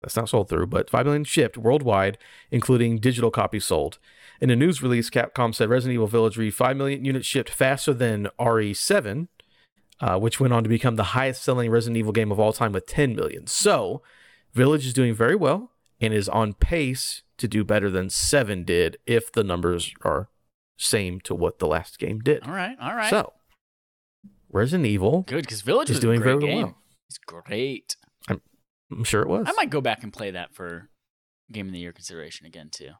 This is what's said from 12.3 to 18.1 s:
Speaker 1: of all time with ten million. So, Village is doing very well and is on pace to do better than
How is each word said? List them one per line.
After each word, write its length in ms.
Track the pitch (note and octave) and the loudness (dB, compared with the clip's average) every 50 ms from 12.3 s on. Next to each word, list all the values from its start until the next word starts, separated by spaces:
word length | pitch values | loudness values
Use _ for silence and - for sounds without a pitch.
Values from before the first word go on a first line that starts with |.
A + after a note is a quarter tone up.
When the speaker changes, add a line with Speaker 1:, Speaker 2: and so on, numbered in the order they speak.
Speaker 1:
of 80 | G#2 G2 | 2 4
all 140 | A2 G#2+ A2 | 2 2 2
time 180 | - A#2+ A2+ | 2 -2 -2
with 140 | G2+ F#2+ - | -2 -2 -6
ten 300 | - - - D3 C3+ A2+ | -4 0 2 2 2 2
million. 320 | G2+ F2+ D#2 - E2+ - - | -2 -4 -4 -6 -8 -8 -6
So, 560 | - - - G#3 G3+ D3 A2 F2+ G#2 - _ _ _ _ _ _ _ _ _ _ _ | -2 0 2 4 4 2 0 -2 -6 -8 _ _ _ _ _ _ _ _ _ _ _
Village 320 | A2 B2+ C3+ D3+ D3+ C3+ | 2 4 4 4 2 0
is 80 | C3 A#2+ | -2 0
doing 220 | B2+ C3 A#2+ A#2 | 2 2 2 4
very 200 | G#2+ A2+ A#2 E3+ | 2 2 2 4
well 360 | G#3 F3 C3+ D3 G3 A#3 - _ _ _ _ _ _ | 2 2 2 0 0 -4 -10 _ _ _ _ _ _
and 140 | - A2+ A2 | -2 0 0
is 160 | G#2+ G2 F#2+ | 0 0 0
on 240 | - A#2 A2+ G#2 G2+ | 0 0 0 0 2
pace 680 | _ - - E3+ E3+ D3+ C3 B2+ C3 - - - - _ _ _ _ | _ 0 0 2 0 -2 -2 -4 -4 -6 -8 -8 -10 _ _ _ _
to 80 | - A2 | -8 -2
do 160 | - G#2+ G#2+ | -2 -2 0
better 260 | - G#2 G#2 G2 G2+ | 2 0 0 2 0
than 220 | F#2 F#2 F#2 F#2+ | -2 -2 -4 -2